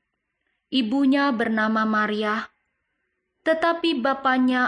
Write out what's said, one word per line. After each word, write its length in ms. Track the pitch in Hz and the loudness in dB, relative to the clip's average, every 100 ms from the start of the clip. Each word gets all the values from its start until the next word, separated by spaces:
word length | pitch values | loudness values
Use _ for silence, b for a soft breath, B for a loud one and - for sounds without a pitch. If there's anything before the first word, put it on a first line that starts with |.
| _ _ _ _ _ _ - | _ _ _ _ _ _ -6
Ibunya 640 | 254 214 269 277 277 277 | -4 0 2 2 2 2
bernama 560 | 226 226 220 214 220 220 | 0 -2 0 0 0 0
Maria, 640 | 214 214 214 214 214 - _ _ _ _ _ _ _ _ _ - | 0 0 -2 -2 -4 -6 _ _ _ _ _ _ _ _ _ -2
tetapi 560 | 320 339 339 339 294 | 0 0 0 -2 0
bapaknya 640 | 254 269 262 254 254 254 | -2 -2 0 2 2 2